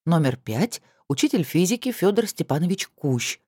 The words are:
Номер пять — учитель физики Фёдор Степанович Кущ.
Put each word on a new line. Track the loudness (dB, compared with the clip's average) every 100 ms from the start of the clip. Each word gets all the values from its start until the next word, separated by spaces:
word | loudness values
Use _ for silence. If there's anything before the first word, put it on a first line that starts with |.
| 0
Номер | 2 2 0
пять — | -4 -2 -2 -4 _ _ -8
учитель | -2 0 0
физики | 0 2 2 0 -4
Фёдор | 0 0 2 0
Степанович | -2 -2 0 0 -2 -6
Кущ. | _ -2 0 -2 -8